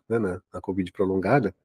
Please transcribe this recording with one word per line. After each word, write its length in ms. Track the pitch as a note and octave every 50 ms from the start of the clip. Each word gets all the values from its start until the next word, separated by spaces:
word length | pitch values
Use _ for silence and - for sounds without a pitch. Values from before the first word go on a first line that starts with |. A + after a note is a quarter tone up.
| _
né, 120 | - A2+ A#2
na, 220 | G#2+ F#2 F2+ F#2 - _ -
na 80 | -
covid 300 | - G2+ F#2 G2 F#2 -
prolongada, 640 | - - F#2+ F#2+ F#2+ F#2+ F2+ G2+ C3 C#3+ G#2+ G2 - _